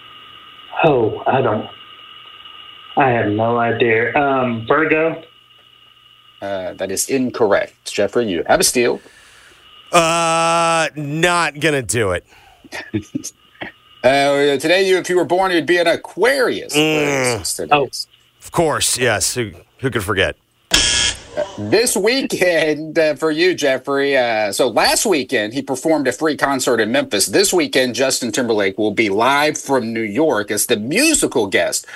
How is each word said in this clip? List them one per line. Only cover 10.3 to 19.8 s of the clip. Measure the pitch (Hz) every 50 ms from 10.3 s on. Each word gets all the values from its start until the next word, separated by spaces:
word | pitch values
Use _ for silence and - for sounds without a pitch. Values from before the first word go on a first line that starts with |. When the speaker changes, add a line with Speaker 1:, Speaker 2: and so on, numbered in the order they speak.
| 165 165 165 165 165 170 165 165 165 165 160 147 -
Speaker 3:
not | 147 151 143 147 160 165 175 175 175 170 151 143 147
gonna | 151 160 147 139 123
do | 101 - 123 110 95 90
it. | 85 - _ - - - - - _ - - - - - - -
Speaker 2:
<laughs> | 107 104 - - - - - - _ _ _ _ - - - - _ _ _ - - -
Uh, | 123 135 139 139 143 143 143 143 147 143 131
today, | 139 156 170 190 196 190
you, | 185 180
if | - -
you | 180
were | 180 165
born, | 131 165 180 190 190
you'd | 180 170 147
be | 135 175 175
an | 170 170
Aquarius. | 156 - - - - 170 185 240 277 285 247 196 120 92 - - -
Speaker 3:
Mm. | 147 151 156 156 151 147
Speaker 2:
Aquarius | 143 143 135 127 127 120 107 92
is | - -
today. | - 87 78 -
Speaker 1:
Oh. | - 82 - - - - - _ _ _ _ _ _
Speaker 3:
Of | - - -
course, | - 170 156 135 110 101 - -
yes. | 123 127 120 110 98 90 - -
Who, | 123 120 101 82 85 - _ _
who | -